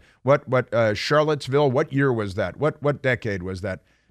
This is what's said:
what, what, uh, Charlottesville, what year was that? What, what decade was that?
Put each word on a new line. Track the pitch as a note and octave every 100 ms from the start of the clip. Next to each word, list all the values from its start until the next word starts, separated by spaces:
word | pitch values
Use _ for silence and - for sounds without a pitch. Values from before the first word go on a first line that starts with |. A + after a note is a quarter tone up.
| - _
what, | B2 C#3+ -
what, | B2+ A#2+
uh, | A2+ A2
Charlottesville, | G#2 - D3+ D3+ D3 - C3+ D3
what | B2 D#3+
year | C3+ C#3+
was | A#2 G#2 F#2
that? | F#2 -
What, | D3 D3+
what | C#3 C#3
decade | C3+ B2 A2+ G2
was | F2+ F#2
that? | G2 F#2+ _ _ _